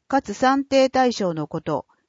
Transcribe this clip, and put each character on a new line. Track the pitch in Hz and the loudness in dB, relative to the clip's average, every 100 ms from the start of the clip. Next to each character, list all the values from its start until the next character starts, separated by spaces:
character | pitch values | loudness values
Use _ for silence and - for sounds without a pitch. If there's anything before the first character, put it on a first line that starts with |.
| _ | _
か | 269 | -4
つ | 240 | -4
算 | 208 262 269 | 0 0 0
定 | 277 269 262 | 2 2 2
対 | 262 247 | 2 0
象 | - 185 | 0 -4
の | 160 147 | -4 -6
子 | 160 | -8
と、 | - 147 - _ | -6 -6 -6 _